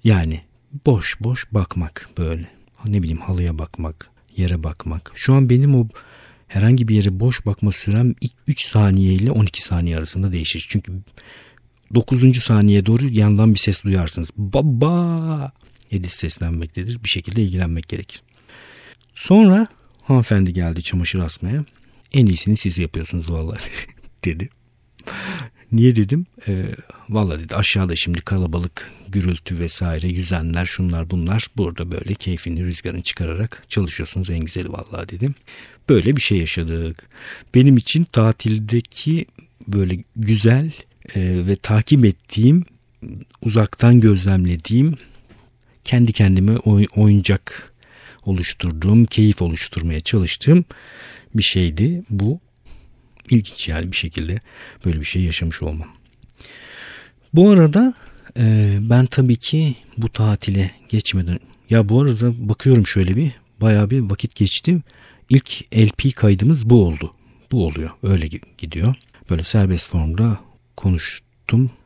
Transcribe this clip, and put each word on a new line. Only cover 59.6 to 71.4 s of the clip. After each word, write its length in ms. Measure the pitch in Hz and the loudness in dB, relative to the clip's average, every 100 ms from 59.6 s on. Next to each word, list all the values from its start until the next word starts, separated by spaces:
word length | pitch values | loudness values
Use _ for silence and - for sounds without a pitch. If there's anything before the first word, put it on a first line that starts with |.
| 156 127 _ - | 0 -2 _ -6
bu 120 | 113 | -6
tatile 640 | - 107 104 - 98 95 - _ | 0 0 0 -2 -2 -2 -6 _
geçmeden, 500 | 110 - 95 87 87 _ _ _ | -4 -2 -2 -2 -4 _ _ _
ya 200 | 113 104 | 0 2
bu 120 | 113 | 2
arada 480 | 143 110 120 120 104 | 2 2 0 -2 -4
bakıyorum 380 | 107 135 123 98 | -2 4 4 4
şöyle 280 | - 92 98 | 0 0 0
bir, 160 | 156 - _ _ | -2 -4 _ _
bayağı 280 | 110 107 104 | 2 2 2
bir 100 | 131 | 0
vakit 360 | 110 101 - - | -2 -4 -6 -2
geçti. 460 | 98 - - 175 - _ - _ _ | -2 -2 0 -2 -2 _ -20 _ _
İlk 460 | 131 - - - 107 | 2 2 -16 -4 2
L 140 | 107 | 2
P 220 | - 135 | 2 -4
kaydımız 580 | - 107 98 107 160 110 | 2 2 4 2 2 4
bu 160 | 120 92 | 4 4
oldu. 280 | 76 - _ _ _ _ | 0 -10 _ _ _ _
Bu 160 | 127 85 | -2 -2
oluyor, 220 | 78 80 - | -4 -10 -8
öyle 240 | 98 95 78 | 0 0 0
gi-, 140 | 78 - _ | -8 -18 _
gidiyor. 380 | 82 78 98 131 _ _ - | -12 -2 -2 -2 _ _ -6
Böyle 140 | 85 | -4
serbest 460 | 80 113 98 90 - | 0 0 2 0 -2
formda 500 | 87 78 85 113 104 - _ _ - | -2 -2 0 0 -2 -8 _ _ -6
konuştum. 960 | 101 87 - - _ _ | -2 -2 -4 -12 _ _